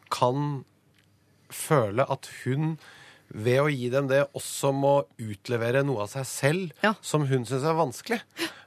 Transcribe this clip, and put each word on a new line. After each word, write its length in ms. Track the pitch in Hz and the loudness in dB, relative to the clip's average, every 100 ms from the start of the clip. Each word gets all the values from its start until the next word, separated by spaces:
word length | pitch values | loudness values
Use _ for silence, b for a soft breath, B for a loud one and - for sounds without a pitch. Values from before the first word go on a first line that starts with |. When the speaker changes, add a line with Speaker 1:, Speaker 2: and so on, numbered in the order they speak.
| _ | _
Speaker 1:
kan 560 | - 123 135 147 139 - _ _ _ _ _ _ _ _ | 0 2 2 -2 -6 -10 _ _ _ _ _ _ _ _
føle 540 | - - 156 107 107 | -12 2 4 4 2
at 240 | 135 135 - - | 0 -2 -8 -8
hun, 360 | 123 135 160 156 B B B B B | -4 -2 -2 -4 B B B B B
ved 340 | 107 113 131 | -4 2 4
å 80 | 151 | 2
gi 220 | 139 123 | 0 0
dem 160 | 131 139 | 0 2
det, 140 | 135 143 | 2 2
også 360 | - - - 139 | -2 -8 -2 0
må 220 | 139 139 143 - - | 2 4 4 0 -10
utlevere 640 | 110 101 - 120 117 135 | -10 -10 -4 -2 2 2
noe 220 | 139 117 104 | 0 -2 -4
av 60 | |
seg 140 | 135 127 | -6 -8
selv 460 | - 139 175 180 - | -2 0 0 -4 0
Speaker 2:
Ja. 140 | 208 214 | 0 0
Speaker 1:
som 280 | - 156 139 | -2 0 2
hun 160 | 135 113 | 0 0
synes 180 | 131 | -2
er 120 | 156 160 | 0 0
vanskelig. 460 | 147 - - 226 - B 330 B | 0 -2 -6 -6 -6 B -8 B